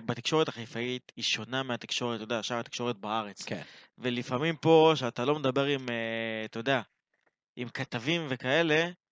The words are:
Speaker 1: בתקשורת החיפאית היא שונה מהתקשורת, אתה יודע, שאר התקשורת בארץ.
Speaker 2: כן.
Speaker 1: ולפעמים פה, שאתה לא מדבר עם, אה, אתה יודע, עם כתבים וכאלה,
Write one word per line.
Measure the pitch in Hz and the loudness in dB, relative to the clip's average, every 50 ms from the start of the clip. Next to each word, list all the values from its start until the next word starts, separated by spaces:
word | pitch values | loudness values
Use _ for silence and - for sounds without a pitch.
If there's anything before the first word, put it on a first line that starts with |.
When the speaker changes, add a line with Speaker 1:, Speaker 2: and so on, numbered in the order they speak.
| 113 | 4
Speaker 1:
בתקשורת | 113 120 - - - 160 156 160 - | 2 -2 -4 -2 0 2 2 2 0
החיפאית | - 120 117 110 - 113 120 123 127 123 - - - | -2 -6 -10 -10 -6 -6 -4 -4 -4 -6 -8 -12 -10
היא | - 113 | -6 -2
שונה | - - 113 110 113 123 131 131 | -2 -2 -2 -4 -4 -4 -4 -2
מהתקשורת, | 131 120 113 - - - - 127 120 117 | -2 -4 -6 -6 -6 -6 -4 -2 -2 -2
אתה | 110 107 | -4 -4
יודע, | 107 120 113 104 | -4 -4 -2 -2
שאר | - 123 117 | -2 -4 -4
התקשורת | 117 - - - 120 120 120 98 | -4 -6 -6 -4 -4 -4 -4 -4
בארץ. | 101 104 107 113 107 104 95 - - | -4 -4 -4 -4 -4 -6 -8 -12 -10
Speaker 2:
כן. | - 113 90 - - - - - - _ - | -8 -8 -8 -10 -12 -18 -20 -20 -20 _ -6
Speaker 1:
ולפעמים | 113 123 120 120 120 - 127 123 147 165 165 | -4 -4 -2 -2 -4 -2 -2 -2 0 -2 -2
פה, | - - 160 160 160 156 160 160 | 0 4 8 8 10 10 8 6
שאתה | 143 131 120 - - 123 | 4 0 -2 -2 -2 0
לא | 131 151 | 0 0
מדבר | 156 143 135 123 135 139 | 2 0 0 2 2 2
עם, | 143 143 135 131 123 | 2 0 -2 -2 -4
אה, | 120 117 113 113 113 113 113 113 110 110 110 | -4 -4 -4 -4 -4 -4 -4 -4 -4 -6 -6
אתה | 110 - 113 | -8 -8 -4
יודע, | 117 131 139 123 104 - _ _ _ _ _ _ _ _ _ _ _ _ _ | -2 0 0 0 0 -4 _ _ _ _ _ _ _ _ _ _ _ _ _
עם | - 123 120 - | -10 -10 -8 -6
כתבים | - 135 - - 123 110 139 165 170 160 143 | -8 -6 -6 -6 -4 -2 0 0 0 -2 -2
וכאלה, | 127 120 - 127 135 160 170 160 151 156 170 175 180 - _ _ | -4 -4 0 2 2 4 4 4 4 4 2 2 -2 -10 _ _